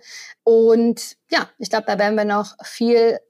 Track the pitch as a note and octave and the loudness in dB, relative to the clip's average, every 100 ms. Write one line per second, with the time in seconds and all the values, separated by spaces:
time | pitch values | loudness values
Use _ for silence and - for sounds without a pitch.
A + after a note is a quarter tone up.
0 | - - - - - A3+ A3+ A3+ A#3 A#3 | -12 -20 -20 -6 2 4 4 4 2 -2
1 | - - - E4 - - B3+ A3 A3 G3+ | -10 -18 -6 -4 -6 -10 -6 -6 -4 -2
2 | G#3 G#3+ G#3 G#3 G3+ - - - A#3 A#3+ | -2 -2 -2 -2 -6 -12 -14 -4 0 2
3 | A3+ - | 2 0